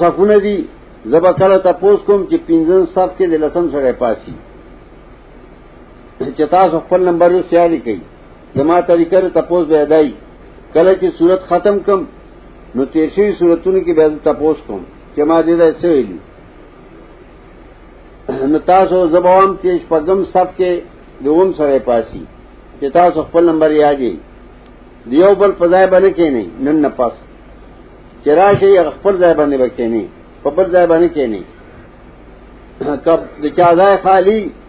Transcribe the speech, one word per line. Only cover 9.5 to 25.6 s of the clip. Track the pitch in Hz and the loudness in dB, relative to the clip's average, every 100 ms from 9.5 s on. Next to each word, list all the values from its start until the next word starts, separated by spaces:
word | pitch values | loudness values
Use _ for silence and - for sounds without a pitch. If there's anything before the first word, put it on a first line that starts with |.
| 175 151 | -2 0
به | 156 | 0
ادای. | 147 156 147 104 - - - - - | 2 2 0 -4 -18 -20 -20 -20 -6
کله | 156 180 190 | 0 2 2
چې | 180 - | -2 0
صورت | 175 185 - | 0 0 -2
ختم | 175 208 202 | -2 0 -2
کم، | 185 196 151 - - - - - - 120 | -2 -2 -4 -14 -20 -20 -20 -20 -10 -6
نو | 135 | -4
تیر | 160 156 - | -2 -2 -2
شوي | 208 175 | -2 0
صورتونو | 175 170 185 190 | 0 0 0 -2
کې | 170 160 | 0 0
به | 156 | 0
زه | 151 | 0
تپوس | 156 135 151 147 - | -4 -2 -2 -4 -8
کوم | 101 87 - - - | -14 -14 -20 -12 -4
چې | 151 | 0
ما | 165 | 0
دې | 160 170 | 2 2
ځای | 165 156 | 2 0
څه | 175 | -2
ویلي. | 147 110 82 - - - - - - - - - - - - - - - - - - - - - 131 135 | -2 -2 -8 -20 -20 -20 -20 -20 -20 -20 -20 -20 -20 -20 -20 -20 -20 -20 -20 -20 -20 -20 -18 -12 -6 -2
نو | 151 - | -2 2
تاسو، | 185 185 185 170 | 2 2 0 0
زه | 170 | 2
به | 180 | 2
وایم | 185 196 180 | 4 2 0
چې | 180 175 | -4 -4
شپږم | - 160 151 196 175 | -2 -4 0 -2 -2
صف | 185 180 - | -2 -2 -2
کې | 185 175 - - - - | -4 -4 -8 -20 -20 -8
د | 135 | -2
اووم | 156 190 | 0 0
سړی | 156 147 135 117 | 0 -2 0 0
پاسي، | 120 143 135 - - - - - - | -2 -4 -12 -20 -20 -20 -20 -20 -10
چې | 139 | -4
تاسو | 170 180 160 | 2 2 0
خپل | 139 165 170 | -2 0 0
نمبر | 160 156 | 2 0
یاد | 151 147 139 | 2 2 0
یئ. | 120 82 - - - - - - - - 117 | -4 -8 -14 -20 -20 -20 -20 -20 -20 -20 -4
د | |
یو | 139 190 190 | 2 2 4
بل | 202 | 2
په | 190 | 0